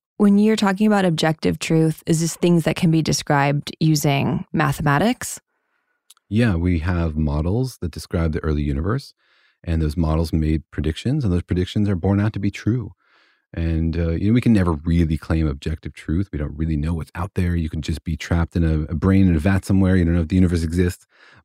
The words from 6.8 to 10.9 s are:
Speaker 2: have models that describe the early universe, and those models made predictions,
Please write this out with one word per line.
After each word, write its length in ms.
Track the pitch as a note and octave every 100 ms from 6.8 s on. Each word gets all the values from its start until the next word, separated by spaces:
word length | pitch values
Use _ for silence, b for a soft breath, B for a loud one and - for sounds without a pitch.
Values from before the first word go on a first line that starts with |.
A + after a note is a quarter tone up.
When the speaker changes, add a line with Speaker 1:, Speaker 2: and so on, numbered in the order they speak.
Speaker 2:
have 360 | E2 F2 E2 D#2
models 640 | D2+ D2+ D#2+ A2 B2+ -
that 120 | E2+
describe 420 | - - F2+ E2
the 80 | D#2+
early 200 | D#2 D2+
universe, 520 | C#2+ C#2 E2+ C3 - _ _ _ _ _
and 200 | E2+ D#2+
those 140 | D#2 D2+
models 360 | D#2 D#2+ E2
made 360 | E2 D#2 D#2 -
predictions, 540 | - D2+